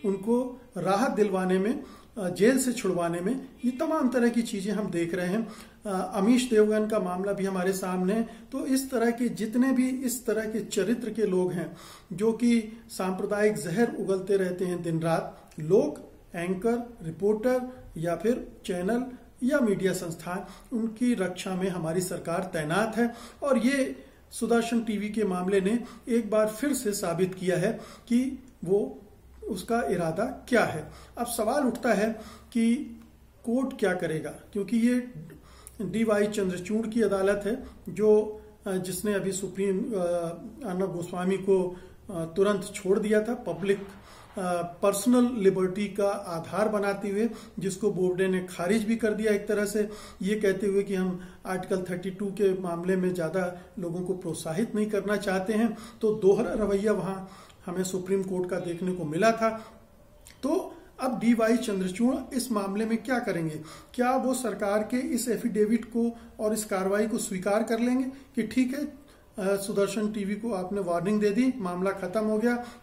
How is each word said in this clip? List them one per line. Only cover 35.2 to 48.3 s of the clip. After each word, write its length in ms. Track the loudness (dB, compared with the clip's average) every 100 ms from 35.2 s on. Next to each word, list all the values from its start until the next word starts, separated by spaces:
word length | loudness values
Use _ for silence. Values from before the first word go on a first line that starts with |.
| -16 -18 -20 -20 -20 -8
डीवाई 440 | -4 0 2 4 2
चंद्रचूड़ 600 | 0 -2 -2 -2 -2 0
की 160 | 2
अदालत 400 | 2 4 2 2 0
है 180 | -4 -6 -14 -10
जो, 540 | 2 6 6 4 -8 -16 -10 -4
अ, 60 |
जिसने 420 | -4 -4 -4 -2
अभी 180 | 0 -2
सुप्रीम, 460 | -4 -6 -2 0 0
अ, 240 | -2 -2 0 0 -2 -8 -14 -10 -6
अर्णब 300 | -2 -2 -4
गोस्वामी 400 | -6 -2 0 0
को, 400 | 4 2 2 -6 -16 -18 -10
अ, 140 | -6
तुरंत 480 | -4 2 2 2 -4
छोड़ 240 | -6 2 2
दिया 240 | 4 2
था 120 | 2
पब्लिक, 440 | -4 -6 -4 0 0
अ, 840 | -2 -16 -20 -20 -14 -6 -2 -2 -4 0
पर्सनल 480 | 2 4 6 6 6 4
लिबर्टी 480 | 4 4 0 0 -2
का 220 | 0 0
आधार 600 | 0 -6 -8 -4 0 0
बनाते 400 | 2 0 -2 -2
हुए, 220 | 0 0 -4 -12 -6
जिसको 320 | -4 -2 -2
बोबडे 380 | 2 0 2
ने 180 | 0